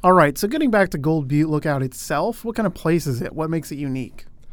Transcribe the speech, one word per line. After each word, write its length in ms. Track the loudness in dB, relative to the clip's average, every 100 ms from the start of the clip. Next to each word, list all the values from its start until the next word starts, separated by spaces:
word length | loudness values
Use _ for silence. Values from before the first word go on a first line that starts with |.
All 80 | 6
right, 260 | 8 6 4
so 80 | -2
getting 240 | 0 2
back 200 | 4 2
to 80 | 0
Gold 280 | 0 0 0
Butte 220 | 2 2
Lookout 340 | 0 0 -2
itself, 600 | -2 -6 -4 -2 -2 -4
what 100 | -6
kind 140 | -2 -2
of 60 |
place 340 | -2 0 0 0
is 120 | -4
it? 140 | -6
What 160 | -6 -4
makes 220 | -4 -6
it 60 | -8
unique? 480 | -6 -6 -6 -12 -16 -18 -18